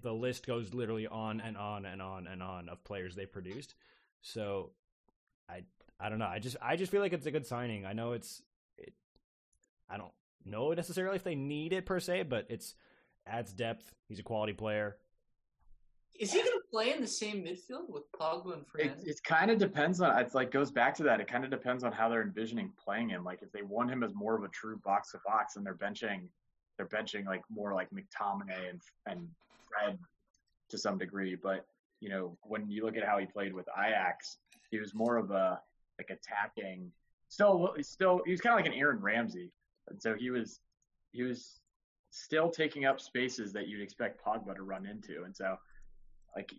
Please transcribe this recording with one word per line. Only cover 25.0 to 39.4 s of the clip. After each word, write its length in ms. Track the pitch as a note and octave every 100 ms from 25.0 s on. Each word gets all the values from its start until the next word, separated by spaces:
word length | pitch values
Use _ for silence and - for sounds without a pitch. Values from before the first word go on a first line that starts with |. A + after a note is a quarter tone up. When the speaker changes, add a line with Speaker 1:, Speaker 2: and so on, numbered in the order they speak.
| -
Speaker 3:
to 80 | G2 G2
box, 300 | G#2+ G#2 G2+
and 100 | G2
they're 80 | F2
benching, 520 | G2+ G#2 A2 G2 F2+ _ _ _ _ -
they're 120 | F#2+
benching, 380 | G#2+ A2 G#2 G2
like, 180 | F#2 -
more 240 | G#2+ G#2
like 160 | F#2+ F2+
McTominay 800 | F#2+ G2 - G2+ G2 G2 F#2 F2+
and, 120 | F2+ - _ G#2
and 240 | F2+ E2+ - _ - -
Fred 280 | G#2 G#2 F#2+ F2 _ _ _ _ _ -
to 80 | G#2
some 200 | G#2+ G2
degree. 380 | F#2 G2 F#2 F2+
But, 300 | G2 F#2+ - _ _ -
you 80 | G#2
know, 280 | G2 F2+ E2+
when 280 | G#2 G#2+ G#2
you 140 | G#2 A2
look 120 | A2
at 80 | G2+
how 120 | G2+
he 80 | F#2+
played 280 | G#2 G2
with 160 | F#2 F2+ -
Ajax, 640 | G#2 G#2 F2+ - - - _ - -
he 80 | A2
was 140 | G#2
more 220 | G#2+ A#2 A#2
of 160 | G2
a, 300 | A2+ F#2+ F#2 - _ _ -
like, 120 | -
attacking, 800 | F#2+ - G2+ G#2 - G2 F#2 F3+ - _ _ -
still, 440 | - G3+ F3+ F#3 D3+
still, 400 | C#3+ - F#3+ F3+ F3
he 60 |
was 100 | F3+
kinda 140 | A#3+ A3+
like 80 | D#3+
an 60 |
Aaron 260 | B2+ D3 A#2
Ramsey, 520 | F#2+ A#2 A2 F2+